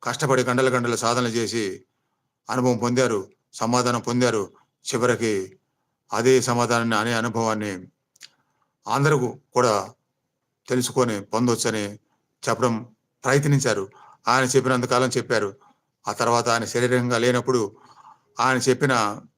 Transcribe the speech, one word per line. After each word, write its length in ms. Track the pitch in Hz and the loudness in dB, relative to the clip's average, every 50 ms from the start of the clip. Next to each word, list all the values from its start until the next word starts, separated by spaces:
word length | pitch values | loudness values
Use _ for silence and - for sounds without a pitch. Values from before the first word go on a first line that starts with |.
| - | -6
కష్టపడి 400 | 123 120 - - 139 135 127 123 | -6 -6 -2 0 0 2 2 2
గంటల 340 | 123 123 127 131 131 123 127 | 0 0 2 2 2 2 0
గంటల 180 | 120 120 117 | -2 -2 -4
సాధన 280 | 107 - 113 120 123 123 | -2 0 0 0 0 -2
చేసి 600 | 120 110 117 117 101 101 117 110 95 92 98 _ _ _ _ _ _ _ _ _ _ _ _ _ - | -2 -2 -2 -4 -2 -4 -4 -4 -4 -6 -10 _ _ _ _ _ _ _ _ _ _ _ _ _ -6
అనుభవం 280 | 110 127 123 127 123 113 | -4 0 2 2 0 2
పొందారు, 500 | 117 120 120 127 131 117 113 101 95 - _ _ _ _ _ | 0 -2 0 2 2 2 0 -2 -4 -8 _ _ _ _ _
సమాధానం 460 | - 117 110 120 127 120 123 117 117 | -6 -4 0 0 2 2 2 0 -2
పొందారు. 520 | 101 117 120 123 127 123 113 110 98 92 - _ _ _ _ _ _ - - | -2 -2 -2 2 2 2 2 0 -4 -6 -10 _ _ _ _ _ _ -6 -4
చివరికి 640 | 120 117 123 120 104 113 113 107 98 95 92 - _ _ _ _ _ _ _ _ _ _ _ - | 0 0 0 0 0 0 -2 -2 -2 -4 -8 -12 _ _ _ _ _ _ _ _ _ _ _ -4
అదే 280 | 104 117 127 131 127 | 0 4 4 4 4
సమాధానాన్ని, 540 | 120 - 120 120 120 113 120 117 117 117 113 | 4 2 0 0 0 2 0 0 0 0 0
అనే 180 | 104 107 117 120 | 0 0 0 -2
అనుభవాన్ని 760 | 113 110 120 107 113 117 113 110 107 107 104 98 92 92 - _ _ _ _ _ _ - - _ _ _ _ _ _ _ _ _ _ _ 104 | -2 -2 -2 -2 -2 -2 -2 -2 -2 -4 -6 -8 -10 -12 -18 _ _ _ _ _ _ -20 -20 _ _ _ _ _ _ _ _ _ _ _ -4
అందరూ 520 | 110 131 143 156 156 139 123 120 - - _ _ _ | -2 0 2 2 2 2 0 -2 -6 -8 _ _ _
కూడా 400 | 127 123 120 107 101 95 95 - _ _ _ _ _ _ _ _ _ _ _ _ _ _ - | 2 2 4 2 0 -2 -4 -12 _ _ _ _ _ _ _ _ _ _ _ _ _ _ -4
తెలుసుకొని 520 | 123 127 120 123 - 135 127 117 110 104 | -2 -2 -2 -2 0 0 0 0 0 -6
పొందొచ్చని 760 | 98 _ - 110 123 123 117 110 - 120 110 110 104 101 104 104 _ _ _ _ _ _ _ _ - - | -8 _ -2 0 2 2 2 0 0 -2 -2 -2 -4 -6 -10 -14 _ _ _ _ _ _ _ _ -4 -4
చెప్పడం 460 | 117 - 123 123 117 110 104 - _ _ _ _ _ _ _ | -2 0 0 0 0 -2 -6 -10 _ _ _ _ _ _ _
ప్రయత్నించారు. 680 | 127 135 143 143 151 143 139 - 123 107 98 95 95 _ - - - - _ _ - | 0 2 2 2 2 2 2 2 0 -2 -2 -4 -8 _ -20 -20 -20 -20 _ _ 0
ఆయన 160 | 120 131 131 | 2 2 2
చెప్పినంతకాలం 680 | 127 127 135 123 127 131 123 120 123 127 123 131 127 117 127 | 2 2 2 2 2 0 0 0 0 2 2 2 2 0 -2
చెప్పారు. 380 | 110 - 127 110 101 98 98 _ _ _ _ _ _ _ _ _ _ - | -2 0 -2 -2 -2 -4 -8 _ _ _ _ _ _ _ _ _ _ -10
ఆ 40 | |
తర్వాత 380 | 104 - 120 117 117 120 113 117 | -4 -2 0 2 2 2 2 2
ఆయన 160 | 117 117 113 | 0 0 -2
శరీరంగా 520 | 98 - 120 120 123 123 127 120 123 123 117 | -4 -2 -2 0 2 2 0 0 0 0 2
లేనప్పుడు 580 | 117 123 123 123 120 - 131 123 110 98 - _ _ - - - - - - _ _ _ _ - | 2 2 0 0 0 0 0 0 0 -2 -6 _ _ -20 -20 -20 -20 -20 -20 _ _ _ _ -2
ఆయన 180 | 120 127 131 127 | 0 2 2 2
చెప్పిన 640 | 120 135 127 123 147 139 131 120 110 104 101 - - - _ | 2 0 0 2 2 0 2 2 0 -2 -4 -6 -14 -20 _